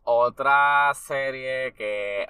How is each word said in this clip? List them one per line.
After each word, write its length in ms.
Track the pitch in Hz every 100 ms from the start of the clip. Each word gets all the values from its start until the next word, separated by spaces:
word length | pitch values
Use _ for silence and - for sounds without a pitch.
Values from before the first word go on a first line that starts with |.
otra 880 | - 117 120 - 135 143 143 143 143
serie 760 | 143 - 139 135 131 131 131 131
que 540 | 117 104 104 101 101